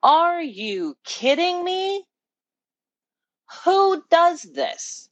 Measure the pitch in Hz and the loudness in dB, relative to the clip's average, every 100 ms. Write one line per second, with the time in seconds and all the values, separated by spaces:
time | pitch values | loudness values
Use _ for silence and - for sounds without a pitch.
0 | 254 311 339 349 311 196 214 196 165 135 | 4 4 2 -2 -8 -10 -8 -6 -8 -10
1 | - - 240 277 349 359 349 370 381 392 | -16 -4 0 0 0 -2 -4 -4 -4 -8
2 | 381 _ _ _ _ _ _ _ _ _ | -10 _ _ _ _ _ _ _ _ _
3 | _ _ _ _ _ - - 381 392 359 | _ _ _ _ _ -4 2 4 4 0
4 | - 330 349 320 190 247 269 - - - | 2 4 4 2 -12 -6 -6 -6 -14 -16
5 | - | -20